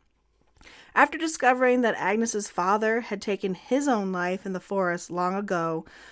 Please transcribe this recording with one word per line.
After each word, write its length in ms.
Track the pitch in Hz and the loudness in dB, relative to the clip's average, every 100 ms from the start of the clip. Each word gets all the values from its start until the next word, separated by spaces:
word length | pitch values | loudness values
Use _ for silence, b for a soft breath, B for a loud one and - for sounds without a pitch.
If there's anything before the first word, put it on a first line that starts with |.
| _ _ _ _ _ _ B B B 220 | _ _ _ _ _ _ B B B 2
After 200 | 294 302 | 2 2
discovering 680 | 320 - 247 254 254 247 | -4 0 2 4 4 4
that 120 | 226 - | 2 0
Agnes's 520 | 175 220 233 214 208 | 0 0 0 -2 -4
father 540 | - 180 214 220 233 | -2 0 2 2 0
had 200 | 226 196 | -2 -6
taken 320 | - 196 196 | -4 -4 -4
his 320 | 180 - 262 285 | -6 -2 0 2
own 240 | 220 190 | 0 0
life 340 | 185 180 185 | -2 -2 -4
in 80 | 196 | -6
the 60 | 185 | -8
forest 540 | - 196 180 175 - | -4 0 0 -2 -4
long 240 | 175 180 196 | -4 -2 -2
ago, 480 | 202 175 165 165 - B B | -2 -2 -2 -4 -8 B B